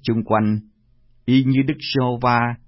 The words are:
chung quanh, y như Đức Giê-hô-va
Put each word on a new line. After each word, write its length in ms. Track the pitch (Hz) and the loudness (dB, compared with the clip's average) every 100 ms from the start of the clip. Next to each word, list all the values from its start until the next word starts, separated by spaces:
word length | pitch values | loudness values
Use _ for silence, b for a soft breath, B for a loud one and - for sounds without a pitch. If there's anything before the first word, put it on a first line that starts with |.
chung 220 | - 113 | -4 -2
quanh, 360 | 110 110 107 107 - _ _ _ _ _ | 0 0 2 0 -4 _ _ _ _ _
y 200 | - 131 | 0 2
như 180 | 131 135 135 | 4 2 0
Đức 80 | 139 | -4
Giê-hô-va 640 | - 135 127 120 123 120 120 120 | -4 -2 -2 0 0 0 0 -6